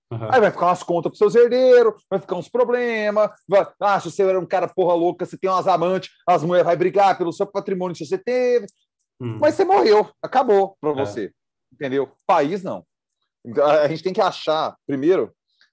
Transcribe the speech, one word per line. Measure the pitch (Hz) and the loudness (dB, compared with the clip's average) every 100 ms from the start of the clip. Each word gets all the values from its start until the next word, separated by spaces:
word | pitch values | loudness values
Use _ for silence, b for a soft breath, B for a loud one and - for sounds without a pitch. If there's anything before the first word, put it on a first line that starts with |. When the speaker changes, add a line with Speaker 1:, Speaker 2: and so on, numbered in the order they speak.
| - | -14
Speaker 1:
Aham. | 113 110 | -10 0
Speaker 2:
Aí | 254 | 2
vai | 196 | 2
ficar | - 180 | 2 -2
umas | 175 | -2
contas | - 170 170 | -2 -4 -4
pros | - | 0
seus | 208 226 | 2 2
herdeiros, | 240 247 254 247 220 214 - | 0 2 6 6 4 -2 -8
vai | 190 | -8
ficar | - 180 | -6 -10
uns | - | -6
problemas. | 240 240 247 240 226 214 208 208 - - | -2 0 0 -2 -2 -2 0 -2 -4 0
Vai... | 196 170 - | 0 0 -2
Ah, | 202 190 | 0 0
se | 165 | -2
você | 175 | -2
era | 190 185 | 0 0
um | 165 | -2
cara | 185 170 | -4 -2
porra | - 180 175 | -2 0 2
louca, | 175 - 175 | 0 -2 -10
você | - | -6
tem | 190 | -2
umas | 185 180 | -2 0
amantes, | 175 175 185 - b - | 0 0 -2 -6 b 0
as | 175 | 0
mulheres | 165 180 170 | 2 2 2
vão | 170 | 2
brigar | 185 190 196 175 | 0 2 2 2
pelo | 175 | -4
seu | - 196 | -4 -6
patrimônio | 196 196 185 180 165 | -6 -6 -6 -6 -8
que | 143 | -8
você | 185 | -6
teve. | 240 247 247 240 202 _ _ _ _ - | -4 -2 0 0 -2 _ _ _ _ -12
Speaker 1:
Hum. | 123 117 | -10 0
Speaker 2:
Mas | 302 302 | 0 2
você | 370 | 2
morreu, | 392 226 214 190 - | 2 4 4 2 -8
acabou | - 262 254 202 190 - | -4 -2 2 2 2 -4
pra | 151 | -6
Speaker 1:
É. | 135 | -4
Speaker 2:
você. | 139 123 95 _ _ _ _ | -4 -6 -10 _ _ _ _
Entendeu? | - 139 135 127 _ - | -12 -6 -4 -4 _ 0
País | 175 147 196 | 2 2 -4
não. | 180 101 - _ _ _ _ _ 123 113 | -8 -10 -14 _ _ _ _ _ -8 0
A, | 143 151 | 2 2
a | 147 | 2
gente | 160 | -2
tem | 185 | -6
que | 185 | -2
achar, | 185 - - 156 127 - - | -2 -2 -4 -2 -4 -8 -8
primeiro, | 135 151 185 113 _ _ _ _ | -2 0 0 -2 _ _ _ _